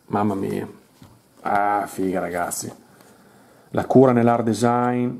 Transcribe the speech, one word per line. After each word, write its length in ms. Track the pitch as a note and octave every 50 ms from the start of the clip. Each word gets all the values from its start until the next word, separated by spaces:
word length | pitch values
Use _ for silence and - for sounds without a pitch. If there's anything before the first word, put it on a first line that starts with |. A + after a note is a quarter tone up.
| _ -
Mamma 260 | A2 G2+ G#2 G#2+ G2
mia. 340 | G2 G2 G#2 G2+ G2 G2 - - - _ _ _ _ - - - _ _ _ _ _
Ah, 440 | - - G#2 G2+ G2+ G2+ G#2 G#2 A#2 -
figa, 320 | - F#2+ F#2+ F#2+ F2+ F#2
ragazzi. 500 | F2 E2+ F2 F2 E2+ - - - - - - - _ _ _ _ - - - _ _ _ _ - - _ _ _ _ _
La 140 | - - -
cura 280 | - - B2+ C3+ B2+ A#2+
nell'art 300 | A#2+ A#2 A#2 A#2 A#2 A2+
design 720 | A#2 G#2+ G2 A#2+ A#2 A#2+ A#2+ B2 B2 B2 B2 B2 B2 B2+ -